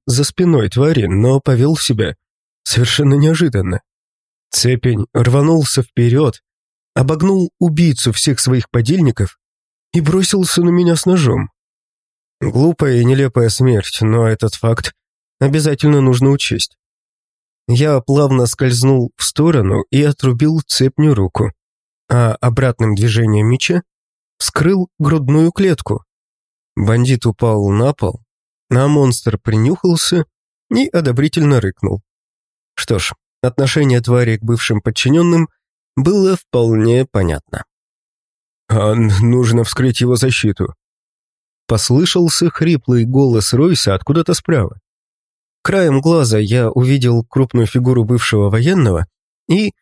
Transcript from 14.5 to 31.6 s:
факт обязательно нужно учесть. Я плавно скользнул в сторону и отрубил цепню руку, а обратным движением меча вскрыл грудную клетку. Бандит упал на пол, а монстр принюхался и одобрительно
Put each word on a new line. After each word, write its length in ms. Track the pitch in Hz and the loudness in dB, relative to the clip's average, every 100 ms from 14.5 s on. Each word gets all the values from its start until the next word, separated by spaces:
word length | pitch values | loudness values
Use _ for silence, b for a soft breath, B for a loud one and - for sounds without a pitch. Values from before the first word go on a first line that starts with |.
факт 380 | - 117 113 - - _ _ _ - | -4 -4 -2 -6 -12 _ _ _ -4
обязательно 600 | 139 151 151 143 147 147 | -2 0 -2 0 2 2
нужно 300 | 135 123 135 | 2 2 2
учесть. 460 | 143 - - - _ _ _ _ _ _ _ _ _ - | 0 -2 -6 -8 _ _ _ _ _ _ _ _ _ -2
Я 340 | 120 151 139 | 0 2 0
плавно 460 | - 139 143 131 120 | 0 0 2 2 0
скользнул 640 | - 135 120 131 135 120 - | -2 -2 0 2 2 0 -6
в 80 | |
сторону 600 | - - 160 151 95 101 - | -8 -2 0 2 0 -2 -2
и 120 | 131 | 0
отрубил 580 | 147 139 135 120 151 160 - | 0 0 -2 0 0 0 -2
цепню 480 | - 131 - 151 | -2 0 2 2
руку, 380 | 117 95 - 107 - _ _ _ _ - | 2 0 -2 -6 -6 _ _ _ _ -2
а 240 | 123 117 | 0 0
обратным 600 | 110 123 113 131 - 113 | 0 -2 0 -2 0 -2
движением 520 | 101 117 110 110 104 107 | 0 0 0 2 2 2
меча 360 | 131 - 175 - _ _ _ _ - | 0 0 -4 -4 _ _ _ _ -10
вскрыл 500 | - - 151 196 180 - | -6 -2 0 0 -2 -4
грудную 540 | 147 160 135 151 165 | -2 0 2 2 2
клетку. 520 | 180 190 156 - 107 - _ _ _ _ _ _ - | 2 0 -2 -4 -8 -10 _ _ _ _ _ _ -4
Бандит 480 | 98 117 123 127 | 0 0 0 0
упал 440 | 120 104 117 107 101 | -2 -2 0 0 0
на 240 | 101 127 | 0 0
пол, 280 | - 95 - _ _ _ _ - | -2 -6 -6 _ _ _ _ -4
а 180 | 123 139 | 0 2
монстр 500 | 147 135 120 - 104 | 2 2 0 -4 -6
принюхался 880 | - 110 117 180 180 170 - 175 151 _ _ _ - | -2 0 0 0 0 -2 0 -2 -4 _ _ _ -4
и 180 | 233 277 | -2 0
одобрительно 720 | 170 147 120 151 - 147 131 | -2 -2 0 -2 0 2 2